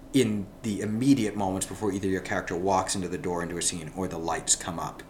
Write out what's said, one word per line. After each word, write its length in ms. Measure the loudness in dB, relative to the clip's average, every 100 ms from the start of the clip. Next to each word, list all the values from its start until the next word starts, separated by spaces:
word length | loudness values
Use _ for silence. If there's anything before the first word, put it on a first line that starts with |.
| 0
in 320 | 4 4 2 -4 -6
the 180 | -4 -2
immediate 560 | -2 2 6 6 4 0
moments 300 | 0 0 -2
before 260 | -2 -2
either 160 | 0 0
your 140 | 0
character 340 | 0 -2 -2 0
walks 380 | 4 4 2
into 140 | -2 -2
the 100 | -4
door 240 | -2 -2
into 160 | -2 -2
a 40 |
scene 300 | -2 -2 -6
or 140 | -4 -4
the 100 | -2
lights 380 | -4 -2 0 0
come 220 | -2 -6
up 240 | -6 -8 -16